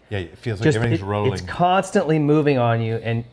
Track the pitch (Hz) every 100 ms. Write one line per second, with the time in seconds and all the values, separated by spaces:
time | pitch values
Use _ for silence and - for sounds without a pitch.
0 | _ 101 85 - 120 98 117 110 117 107
1 | 95 104 101 92 87 - 175 190 180 208
2 | 151 160 147 151 143 135 120 117 113 113
3 | 110 117 120